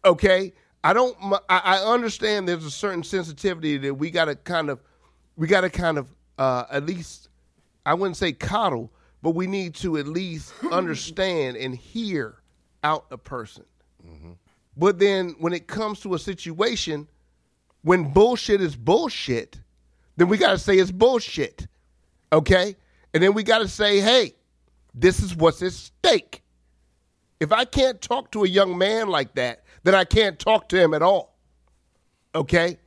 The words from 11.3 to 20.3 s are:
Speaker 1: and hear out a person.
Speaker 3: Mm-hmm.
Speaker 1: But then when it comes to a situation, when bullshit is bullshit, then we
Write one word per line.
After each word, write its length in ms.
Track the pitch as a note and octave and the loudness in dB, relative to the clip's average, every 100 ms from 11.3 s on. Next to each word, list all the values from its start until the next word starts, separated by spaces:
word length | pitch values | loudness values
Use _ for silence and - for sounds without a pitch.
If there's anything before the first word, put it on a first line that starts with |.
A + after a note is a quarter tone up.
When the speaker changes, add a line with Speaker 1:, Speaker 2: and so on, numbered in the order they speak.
| E3+ C3 A#2+ | -2 -4 -6
Speaker 1:
and 160 | C3 | -10
hear 600 | B2+ - A3+ A3 E3 A2 _ _ _ _ _ | -10 -12 -10 -6 -6 -8 _ _ _ _ _
out 220 | D3 D#3 _ | -4 -4 _
a 60 | C3 | -20
person. 460 | - B2+ G#2+ - - _ _ _ E2+ | -12 -12 -14 -20 -20 _ _ _ -20
Speaker 3:
Mm-hmm. 260 | D#2+ E2 F2 _ _ _ C#3 | -20 -20 -20 _ _ _ 0
Speaker 1:
But 220 | F#3 F3+ | 0 4
then 360 | G3+ F#3+ F3+ D3 | 2 2 -4 -4
when 140 | E3 | -4
it 120 | F3 - | -4 -8
comes 340 | G#3+ G#3+ G#3 | -6 -6 -8
to 120 | G3 | -6
a 60 | E3+ | -6
situation, 880 | - F3+ E3+ D#3+ A3+ A3 - D3 D3+ _ _ _ _ _ _ _ | -6 -12 -12 -2 -2 -2 -6 -8 -10 _ _ _ _ _ _ _
when 300 | D#3 F3+ D3 | 2 2 4
bullshit 480 | D#3 A3+ B3 - G3+ | 4 4 2 0 0
is 140 | F3 | 0
bullshit, 840 | B2+ A2+ A3 D#4 - - A#2 - - _ _ _ _ _ - | -2 2 2 2 -8 -6 -6 -6 -20 _ _ _ _ _ 0
then 100 | |
we 100 | F3 | 2